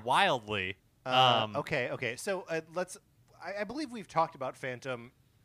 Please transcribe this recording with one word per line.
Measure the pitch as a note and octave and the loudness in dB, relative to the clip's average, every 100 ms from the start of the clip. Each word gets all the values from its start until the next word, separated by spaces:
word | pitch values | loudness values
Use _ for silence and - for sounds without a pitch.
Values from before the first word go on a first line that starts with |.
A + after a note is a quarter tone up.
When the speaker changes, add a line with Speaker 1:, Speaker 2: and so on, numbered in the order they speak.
Speaker 1:
wildly. | A2+ D3+ G3 C3+ G#2 G#2 F#2 G2 _ _ C3 | 2 4 4 2 0 -2 -2 -6 _ _ 0
Speaker 2:
Uh, | B2+ B2+ A#2 | 6 6 6
Speaker 1:
Um, | A2 A#2+ | 2 -2
Speaker 2:
okay, | D3 D3 B2+ | -2 -2 -2
okay. | - B2 B2 | -4 -6 -6
So, | - F#3+ F#3 | -4 -6 -4
uh, | E3 D#3+ | -6 -4
let's, | E3 F3+ - _ _ _ - | -6 -6 -8 _ _ _ -16
I, | E3+ G3+ | -10 -6
I | G#3 | -6
believe | B3+ D4 | -6 -8
we've | A#3+ F3 | -10 -4
talked | E3 E3 C#3 | 0 0 0
about | C3 C3 | -6 -6
Phantom | C3+ A#2+ C3+ B2 A#2 _ _ _ | -6 -6 -6 -6 -8 _ _ _